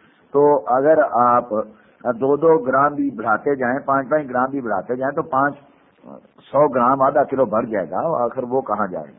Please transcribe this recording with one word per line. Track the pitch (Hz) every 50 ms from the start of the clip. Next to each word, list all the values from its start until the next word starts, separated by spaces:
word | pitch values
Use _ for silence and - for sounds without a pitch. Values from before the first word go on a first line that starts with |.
| _ _ _ _ _ _
تو | - 143 147 147 147 131 -
اگر | 117 123 131 139 151 160 202 190 -
آپ | 107 117 123 123 120 120 - - 107 110 107 - - _ _ _ _ _ -
دو | 120 120 110 135 135 143
دو | 143 160 165 160 160
گرام | 127 127 127 135 143 147 147
بھی | 143 143 139
بڑھاتے | 113 107 110 113 107 104 - 143 143
جائیں، | 131 127 120 127 143
پانچ | - 135 139 139 135 113
پانچ | 156 151 147 123
گرام | 123 123 127 131
بھی | 135 143
بڑھاتے | 120 110 101 92 92 - 127
جائیں | 127 131 139 147
تو | 165
پانچ، | - - 135 131 139 143 139 - - _ _ _ _ _ _ _ - - - - - _ _ _ - -
سو | - 139 151 147
گرام | 127 127 120 127 139 135
آدھا | 131 139 143 147 135
کلو | - 139 131 131
بڑھ | 104 107 110 117
جائے | 113 110 98 87 76
گا، | 90 104 139 165 156 127 120
آخر | 117 - 131 127
وہ | 120 127 135
کہاں | 127 - 104 104 104 92
جائے | 87 80 73 71 -